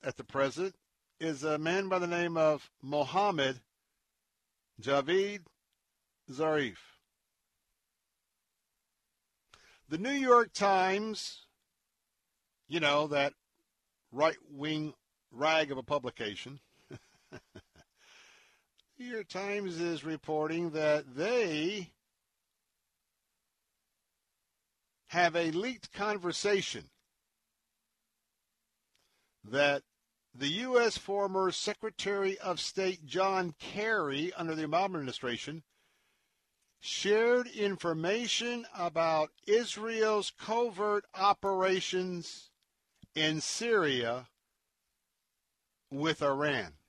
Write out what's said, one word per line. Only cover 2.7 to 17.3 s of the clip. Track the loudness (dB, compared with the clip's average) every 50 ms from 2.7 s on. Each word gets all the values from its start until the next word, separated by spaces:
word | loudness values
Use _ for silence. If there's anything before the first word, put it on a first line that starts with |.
| _ _
Mohammad | -8 -4 0 0 0 2 2 2 2 4 2 2 2 0 0 -2 -10 _ _ _ _ _ _ _ _ _ _ _ _ _ _ _ _ _ _ _ _ _ _ -8
Javad | -2 2 2 2 2 4 2 2 2 2 -2 -6 -10 -16 _ _ _ _ _ _ _ _ _ _ _ _ _ _ _ -16
Zarif. | -6 -2 0 2 2 2 0 0 -4 -8 -18 -20 -20 _ _ _ _ _ _ _ _ _ _ _ _ _ _ _ _ _ _ _ _ _ _ _ _ _ _ _ _ _ _ _ _ _ _ _ _ _ _ _ _ _ _ _ _ _ _ _ _ _ _ _ -20 -20 _ -20 -20 _ _ _
The | -6 -4
New | -2 -2
York | 0 0 6 8 8 8 6 4
Times, | 0 2 4 4 4 4 4 4 2 0 -2 -4 -6 -8 -10 -10 -12 -14 -20 _ _ _ _ _ _ _ _ _ _ _ _ _ _ _ _ _ _ _ _ _ _ _ _ _
you | -4 0
know, | 2 2 2 2 2 2
that | 2 0 0 0 -2 _ _ _ _ _ _ _ _ _ _ _ _ _ _ _
right-wing | -2 0 2 2 2 -2 -10 -18 -14 -8 -6 -4 -4 -4 -4 -6 -10 -14 _ _ _ _ _ _
rag | -8 -2 0 2 4 4 2 0
of | -2 -8
a | -4
publication, | -2 -4 -2 -2 -4 -8 -6 -6 -6 -6 -8 -10 -12 -14 -16 -20 _ _ _ _ _
<laughs> | -20 -20 -20 _ _ _ _ _